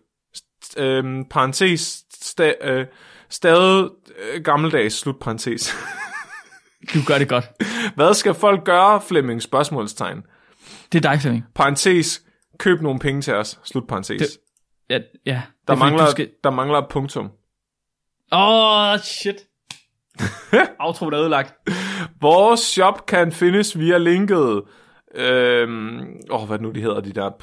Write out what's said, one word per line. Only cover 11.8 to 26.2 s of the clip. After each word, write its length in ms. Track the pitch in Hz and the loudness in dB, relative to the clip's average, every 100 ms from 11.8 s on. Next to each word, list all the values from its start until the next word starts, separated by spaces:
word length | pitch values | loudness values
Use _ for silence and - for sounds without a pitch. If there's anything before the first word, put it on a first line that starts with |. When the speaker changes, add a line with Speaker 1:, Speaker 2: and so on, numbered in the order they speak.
| 190 180 160 - _ _ _ - | 2 2 2 -4 _ _ _ -4
Speaker 1:
"Køb 220 | 190 170 | 0 0
nogle 180 | 156 131 | 0 -4
penge 220 | 147 139 | -4 -4
til 120 | 139 | -2
os", 260 | 104 107 - | -4 -4 -10
slut 240 | - 131 - | -10 -8 -6
parentes. 340 | 101 - 101 | -8 -6 -4
Speaker 2:
Det, 160 | 156 - _ _ _ _ - | -4 -6 _ _ _ _ -6
ja, 100 | 127 - _ 139 | -6 -6 _ -6
ja. 60 | |
Speaker 1:
Der 0 | |
Speaker 2:
Det 100 | 127 - _ - | -6 -8 _ -2
er 80 | 127 | 2
fordi, 40 | |
Speaker 1:
mangler, 260 | 139 156 156 | 2 4 2
Speaker 2:
du 60 | |
skal 180 | 147 - _ | 2 -4 _
Speaker 1:
der 60 | 139 | -2
mangler 280 | 127 139 147 | -2 0 -2
et 60 | 139 | -2
punktum. 400 | 143 135 127 101 - _ _ _ _ _ _ _ _ - | -6 -6 -8 -10 -14 _ _ _ _ _ _ _ _ -2
Speaker 2:
Åh, 680 | 170 202 220 220 208 208 208 | 2 4 4 4 2 0 -2
shit. 360 | - - 202 202 _ _ - - _ _ _ - | -4 -8 -8 -10 _ _ -20 -20 _ _ _ -10
<laughs> 600 | 98 - - 220 370 - | -10 -10 0 2 2 -2
Outro 260 | 156 165 160 | -6 -4 -4
er 120 | 147 | -2
ødelagt. 360 | 160 143 139 _ - 180 190 196 165 - | 0 0 -2 _ -8 -6 -6 -8 -10 0
Speaker 1:
Vores 380 | 147 175 214 233 | 4 6 6 4
shop 460 | - - 185 202 - | 0 2 2 2 -2
kan 260 | 180 170 | 0 0
findes 480 | 160 180 196 208 160 | 2 2 2 0 0
via 180 | 165 175 | 2 2
linket. 640 | 170 180 202 180 127 101 101 _ _ _ _ - | 4 2 2 2 2 0 -6 _ _ _ _ -4
Øhm, 880 | 127 127 123 120 117 113 110 120 127 - | 0 2 4 2 0 -4 -10 -10 -14 -16